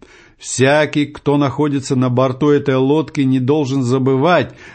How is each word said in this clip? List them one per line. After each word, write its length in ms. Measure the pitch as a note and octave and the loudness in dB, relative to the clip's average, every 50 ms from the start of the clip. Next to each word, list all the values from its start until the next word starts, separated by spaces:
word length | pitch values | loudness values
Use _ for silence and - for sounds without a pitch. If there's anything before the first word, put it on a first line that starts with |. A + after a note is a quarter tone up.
| - - - - - - _ | -20 -20 -20 -20 -20 -20 _
всякий, 680 | _ - - - A#2+ C3 C3+ D3 D3+ D3+ C#3+ D3 D3+ C#3+ | _ -14 -8 -2 0 2 2 4 2 0 0 -2 -2 -4
кто 320 | B2+ - - - C#3+ C#3+ | -4 -6 -6 -2 0 0
находится 580 | C#3+ C#3+ C3+ - - D3+ D3 C#3 C#3 C3 - C#3+ | 2 0 0 -2 -2 -2 -2 -2 -4 -4 -2 -2
на 140 | B2+ B2+ B2+ | 0 0 0
борту 400 | B2 B2 C3 C3 B2+ B2 D3+ D3 | 0 0 0 0 0 0 0 2
этой 260 | D3 C#3+ C#3 C#3+ C3 | 2 2 0 0 0
лодки, 460 | C3 C3 C3+ D3+ D#3 D3 - - D3+ | 0 2 2 0 0 -2 -4 -4 -2
не 180 | C3+ C3 C3 C3 | 0 0 0 0
должен 440 | B2+ C3 D3 D#3 C#3+ B2 C3+ C#3 B2+ | 0 0 0 0 0 -2 -2 -2 0
забывать 720 | A#2 C3 C3 B2+ C3+ C3+ C3 C#3 F3 F3 D3+ A#2+ B2+ - - - - | 0 0 0 0 0 2 2 2 2 2 2 0 -2 -8 -16 -20 -20